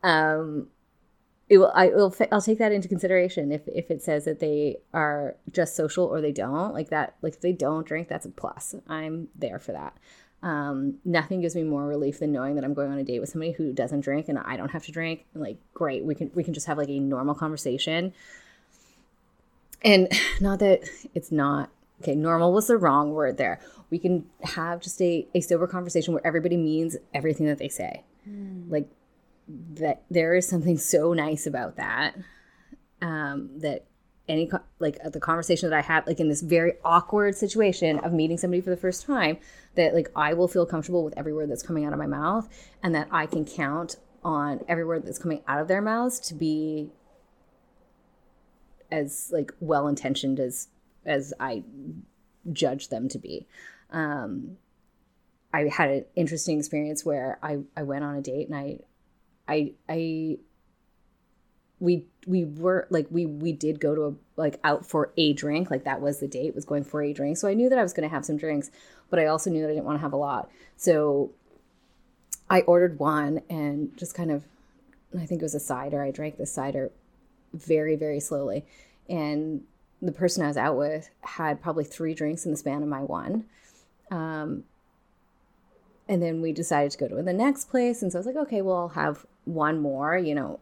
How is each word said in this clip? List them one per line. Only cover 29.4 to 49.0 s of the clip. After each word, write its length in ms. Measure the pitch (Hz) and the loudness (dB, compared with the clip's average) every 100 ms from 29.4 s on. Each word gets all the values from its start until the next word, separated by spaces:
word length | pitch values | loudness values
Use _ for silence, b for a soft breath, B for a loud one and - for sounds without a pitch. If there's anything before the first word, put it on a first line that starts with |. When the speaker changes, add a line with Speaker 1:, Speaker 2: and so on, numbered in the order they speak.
| - 147 170 | -18 -16 -14
Speaker 1:
that 280 | 151 156 139 _ | -4 -2 -2 _
there 240 | 175 165 | 2 4
is 120 | 180 180 | 4 4
something 280 | 180 160 160 | 0 2 2
so 360 | - 165 160 | 4 4 4
nice 340 | 170 151 151 156 | 2 0 0 -4
about 300 | 139 117 - | -4 -6 -6
that, 400 | - 117 151 190 185 B B B B - _ _ | -4 -2 -2 -4 -18 B B B B -20 _ _
um, 480 | 175 156 147 143 - 139 | -6 -4 -4 -6 -10 -6
that 240 | 156 131 - _ _ _ - | -4 -4 -8 _ _ _ -4
any 200 | 156 160 | -2 0
co-, 100 | 180 - _ | -4 -6 _
like, 180 | 156 147 | -4 -2
uh, 40 | 160 | -8
the 120 | 147 | -6
conversation 500 | - 165 165 165 175 | -2 -2 2 0 2
that 60 | 156 | 0
I 60 | |
have, 220 | 143 160 | 4 2
like, 140 | 156 160 | 2 0
in 100 | 156 | 2
this 140 | 147 | 0
very 300 | 165 165 170 170 | 2 4 4 0
awkward 520 | 160 170 - 208 202 196 | 4 4 4 2 2 2
situation 640 | 202 214 208 180 165 151 | -2 4 4 4 2 2
of 120 | 165 | 2
meeting 260 | 170 160 170 | 2 2 0
somebody 220 | 180 180 | 0 0
for 100 | 185 | 0
the 60 | 180 | -2
first 300 | 185 180 - | -2 -4 -2
time, 320 | 269 165 160 B B B - | 2 2 0 B B B 2
that, 180 | 160 | 4
like, 160 | 170 160 - | 4 0 0
I 160 | 151 | 2
will 140 | 170 180 | 4 2
feel 180 | 185 170 | 4 2
comfortable 380 | 165 156 175 | 0 0 0
with 120 | 156 - | 0 -4
every 160 | 156 | -6
word 160 | 151 147 | -4 -4
that's 140 | 127 | -6
coming 220 | - 165 | -4 -4
out 80 | 147 | -2
of 60 | 147 | -4
my 80 | 143 | -4
mouth, 400 | 143 156 214 220 B B B | -2 0 -2 -4 B B B
and 100 | 175 160 | -2 0
that 100 | - | 0
I 140 | 165 156 | -2 0
can 180 | 160 | -2
count 540 | 147 - 139 151 170 - _ _ | -4 -4 -4 -4 -6 -12 _ _
on 400 | 170 156 147 135 - | -4 -2 -2 -4 -2
every 180 | 170 | -2
word 220 | 165 165 - | 0 -2 -4
that's 140 | - | -8
coming 220 | 170 151 - | -4 -4 -2
out 140 | 139 | -2
of 80 | 160 | 2
their 120 | 190 | 0
mouths 380 | 214 226 247 247 | 2 0 -2 -4
to 140 | - | -10
be 560 | 156 160 156 156 156 151 - _ _ _ _ _ _ _ _ _ _ _ _ _ _ _ _ _ - _ | -4 -2 0 -2 -4 -8 -14 _ _ _ _ _ _ _ _ _ _ _ _ _ _ _ _ _ -20 _
as, 340 | 160 | -2